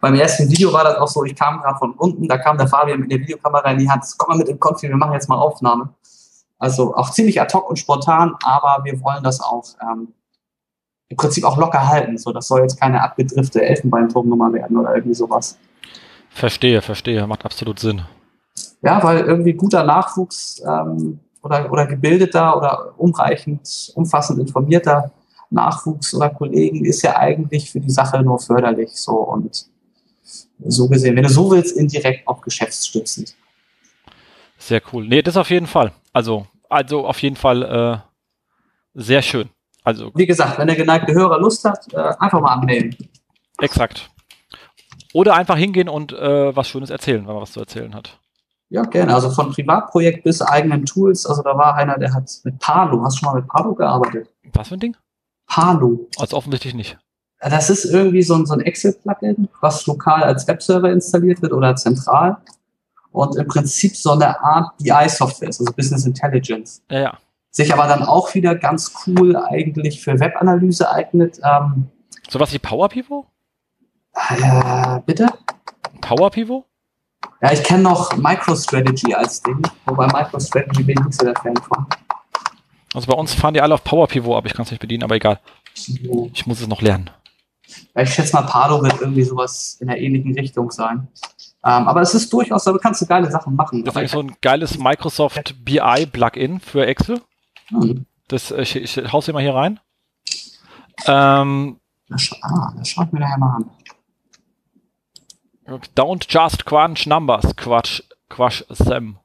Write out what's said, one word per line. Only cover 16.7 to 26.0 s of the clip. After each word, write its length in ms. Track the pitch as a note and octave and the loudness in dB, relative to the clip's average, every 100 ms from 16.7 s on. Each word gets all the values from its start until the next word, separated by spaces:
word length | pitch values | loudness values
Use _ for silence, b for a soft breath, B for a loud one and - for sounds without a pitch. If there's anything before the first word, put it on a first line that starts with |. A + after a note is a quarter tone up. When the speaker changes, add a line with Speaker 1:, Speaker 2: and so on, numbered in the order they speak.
| A2+ | 2
Speaker 2:
verstehe. 460 | - G#2 - A2+ G#2 | 0 -8 -4 -2 -2
Macht 160 | G#2+ | -6
absolut 360 | - - A2 G#2 | -8 -10 -8 -4
Sinn. 240 | A2 G#2 E2 _ _ _ _ - - _ | -4 -4 -8 _ _ _ _ -18 -18 _
Speaker 1:
Ja, 220 | - F#3+ | 2 4
weil 160 | E3+ E3 | 4 4
irgendwie 320 | D3+ E3 E3+ | 2 2 2
guter 300 | E3 F#3+ F3+ | 2 2 2
Nachwuchs, 800 | D3+ D#3+ F#3 - F#3 - - - - | 4 2 2 -4 -6 -8 -14 -12 -6
ähm, 540 | D#3 D#3 E3 - - _ _ | -4 -4 -4 -6 -8 _ _
oder, 300 | D3+ D3 C#3 | -4 -4 -2
oder 140 | D3 C#3+ | -2 -2
gebildeter 720 | C#3 C#3+ F3+ F#3 E3+ E3 D3+ | 0 2 4 4 2 2 2
oder 360 | C#3+ C3+ - - | 0 -2 -6 0
umreichend, 960 | F3 E3 C3+ - - D3 - - - - | 0 2 0 0 -4 -8 -10 -14 -12 -6
umfassend 440 | E3 D3 D3 B2 | 0 0 0 -2
informierter 720 | C3 C#3 C#3+ E3+ E3 D3 C#3+ _ b b b | -2 -2 2 2 4 0 0 _ b b b
Nachwuchs 640 | A3+ A#2 B2+ - D3+ | 0 0 -2 -6 -6